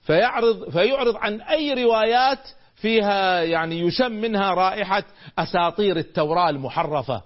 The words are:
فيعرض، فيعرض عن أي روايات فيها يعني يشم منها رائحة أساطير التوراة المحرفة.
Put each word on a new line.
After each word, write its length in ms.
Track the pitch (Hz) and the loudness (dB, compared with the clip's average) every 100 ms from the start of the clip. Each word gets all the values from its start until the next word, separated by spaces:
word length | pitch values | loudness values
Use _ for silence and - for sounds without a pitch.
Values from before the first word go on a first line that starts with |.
فيعرض، 680 | - 156 233 247 226 202 - | 2 2 2 2 0 0 -2
فيعرض 460 | 160 208 269 247 220 | 0 2 2 0 -2
عن 240 | 208 214 | -4 -6
أي 440 | - 320 294 262 | -2 -2 0 0
روايات 640 | 240 226 220 240 262 269 - - _ | 2 2 2 2 2 0 -8 -20 _
فيها 680 | _ 214 226 202 202 190 180 | _ 0 2 2 0 2 0
يعني 380 | 165 165 165 165 | 0 0 -2 -2
يشم 320 | 175 170 254 | -2 0 -2
منها 420 | 214 226 208 196 | -2 -2 0 0
رائحة 500 | 175 185 202 190 196 202 - - - | 2 0 0 -2 -2 -2 -16 -12 -6
أساطير 580 | 165 185 170 170 208 170 | -2 0 0 0 0 0
التوراة 540 | 151 - 151 165 175 | -2 -2 0 2 2
المحرفة. 720 | 147 131 156 160 147 123 110 | 0 -4 -4 -2 -2 -4 -6